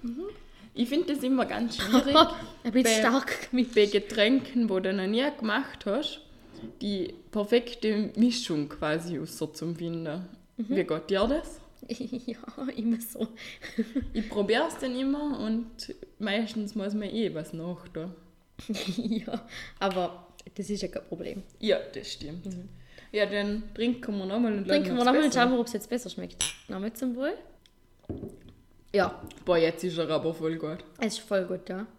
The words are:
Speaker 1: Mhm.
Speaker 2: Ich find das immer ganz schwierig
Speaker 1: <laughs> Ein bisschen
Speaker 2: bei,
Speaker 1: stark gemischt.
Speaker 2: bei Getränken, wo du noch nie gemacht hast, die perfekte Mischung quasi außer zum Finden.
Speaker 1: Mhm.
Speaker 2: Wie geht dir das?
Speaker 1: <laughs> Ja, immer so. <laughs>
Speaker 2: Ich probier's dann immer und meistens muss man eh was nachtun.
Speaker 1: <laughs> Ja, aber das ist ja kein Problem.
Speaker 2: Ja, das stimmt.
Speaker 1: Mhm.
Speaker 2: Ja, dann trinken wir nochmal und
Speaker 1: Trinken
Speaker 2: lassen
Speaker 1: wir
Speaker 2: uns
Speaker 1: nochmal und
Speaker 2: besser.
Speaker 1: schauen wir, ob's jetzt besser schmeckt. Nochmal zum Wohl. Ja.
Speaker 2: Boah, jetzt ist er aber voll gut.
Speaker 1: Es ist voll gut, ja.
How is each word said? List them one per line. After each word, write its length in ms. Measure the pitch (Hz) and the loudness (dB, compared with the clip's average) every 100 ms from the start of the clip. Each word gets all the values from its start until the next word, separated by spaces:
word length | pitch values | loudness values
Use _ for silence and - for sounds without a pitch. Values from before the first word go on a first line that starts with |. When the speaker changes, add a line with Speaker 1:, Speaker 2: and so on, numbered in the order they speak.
Speaker 1:
Mhm. 220 | 240 240 392 427 - - - | -6 -6 -8 -10 -18 -20 -14
Speaker 2:
Ich 140 | - 240 | -2 2
find 200 | 294 359 | 2 2
das 120 | 285 | 0
immer 200 | 254 262 - | 2 2 2
ganz 300 | 208 233 - | 0 -2 -2
schwierig 380 | 196 254 277 294 | 4 4 8 8
Speaker 1:
<laughs> 480 | 339 - - - | 8 4 -10 -8
Ein 80 | 240 | 2
bisschen 100 | 226 | 4
Speaker 2:
bei, 80 | 226 220 220 | 6 6 6
Speaker 1:
stark 420 | 262 - - - | 4 2 -6 -2
gemischt. 240 | 247 240 - | 0 4 6
Speaker 2:
bei 100 | 208 | 6
Getränken, 840 | 202 202 226 208 262 - 247 226 | 4 2 4 6 6 4 2 4
wo 120 | 185 | 2
du 120 | 190 | 2
noch 140 | 196 190 | 0 2
nie 180 | 220 285 285 | 2 2 0
gemacht 480 | 220 220 269 - 208 | -2 0 -2 -6 -2
hast, 340 | 220 302 - - - - - - - | 0 -2 -8 -18 -20 -20 -16 -16 -6
die 320 | 208 196 - - - | -4 -2 -4 -6 -6
perfekte 800 | 214 208 240 240 - 220 208 214 - | -2 4 4 4 -2 0 2 0 4
Mischung 520 | 247 233 - 156 147 | 4 4 -2 -2 -2
quasi 500 | - 156 160 170 165 | -2 0 0 -2 -6
außer 340 | 160 - 151 | -6 -6 -6
zum 200 | - 165 165 | -4 -6 -4
Finden. 520 | 170 165 160 160 180 - - - | -4 -4 -4 -6 -8 -16 -18 -8
Speaker 1:
Mhm. 100 | 214 | 0
Speaker 2:
Wie 160 | 285 | 0
geht 240 | - 214 - | 2 -2 0
dir 160 | 277 233 | 2 4
das? 320 | 302 - - - - - | 2 -2 -16 -20 -20 -10
Speaker 1:
<laughs> 380 | 233 233 247 240 | -8 -6 -8 -8
Ja, 120 | 226 - - 262 - | -10 -12 -8 -8 -2
immer 220 | 226 226 | 0 0
so. 280 | - - 226 - - - - | -2 -6 -6 -6 -16 -14 -8
<laughs> 400 | - 220 269 - | -4 -2 -4 -4
Speaker 2:
Ich 160 | 220 214 | -4 -2
probier's 480 | 208 196 233 320 - | -2 2 2 2 -2
dann 160 | 262 247 | -4 -2
immer 400 | 269 285 294 269 | 0 0 -2 -2
und 560 | 220 226 233 - - - - _ | -2 -2 -4 -10 -12 -12 -16 _
meistens 560 | 208 208 220 220 202 | -2 0 -2 -4 -4
muss 200 | 214 196 | -4 -2
man 140 | 208 202 | -2 -2
eh 220 | 220 202 | -2 -2
was 200 | 151 165 | -2 -8
nachtun. 600 | 165 170 175 - 160 170 175 - _ _ - | -8 -8 -8 -10 -10 -10 -12 -20 _ _ -18
Speaker 1:
<laughs> 380 | - 208 - 190 | -6 -4 -4 -4
Ja, 440 | 220 220 - 247 - - - - | -2 -2 -2 -8 -8 -14 -14 -2
aber 480 | 196 185 175 - - - - - | 0 0 -2 -4 -18 -20 -14 -10
das 120 | 196 | -6
ist 140 | 208 | -4
ja 60 | 185 | -4
kein 160 | - | -6
Problem. 400 | - 175 - 196 - - | -8 -10 -8 -10 -12 -4
Speaker 2:
Ja, 180 | 220 185 - | 2 2 0
das 180 | - - | -10 -10
stimmt. 340 | - 147 170 190 | -10 -10 -8 -8
Speaker 1:
Mhm. 220 | 175 190 - - - - | -10 -12 -18 -20 -20 -6
Speaker 2:
Ja, 140 | 208 | 0
dann 380 | 202 208 202 214 214 | 0 2 0 -2 -6
trinken 440 | - 233 247 - 202 | -2 0 0 -4 -4
wir 80 | 190 | -2
nochmal 260 | 214 240 | 0 2
und 160 | 208 190 | 0 2
Speaker 1:
Trinken 280 | 294 185 254 | 2 4 4
Speaker 2:
lassen 20 | |
Speaker 1:
wir 20 | |
Speaker 2:
uns 60 | 247 | 6
Speaker 1:
nochmal 100 | 285 | 6
und 80 | 302 | 6
Speaker 2:
besser. 100 | 254 | 6
Speaker 1:
schauen 120 | 247 | 4
wir, 80 | 254 | 4
ob's 120 | 233 | 0
jetzt 160 | 208 - | -4 -4
besser 220 | 240 190 | -6 -6
schmeckt. 340 | - 180 - - - - | -10 -10 -4 -6 -6 -10
Nochmal 240 | 190 208 | -6 -6
zum 240 | 220 254 240 | -4 -4 -2
Wohl. 160 | 285 415 - - _ _ _ _ - - - - - - _ - - | -4 -4 -12 -20 _ _ _ _ -10 -10 -10 -14 -20 -20 _ -20 -2
Ja. 260 | 196 180 - - - | 2 2 -2 -14 -10
Speaker 2:
Boah, 140 | - 170 | 2 4
jetzt 260 | 165 165 | 4 2
ist 140 | 180 165 | -4 -2
er 100 | 156 | 0
aber 220 | 156 160 | 2 0
voll 240 | 165 160 160 | -2 -2 -2
gut. 220 | 156 165 - - | -6 -8 -12 -4
Speaker 1:
Es 160 | 220 | -4
ist 60 | 214 | -4
voll 240 | - 196 | -2 0
gut, 240 | 180 185 - | 0 -6 -6
ja. 180 | 190 226 | -8 -8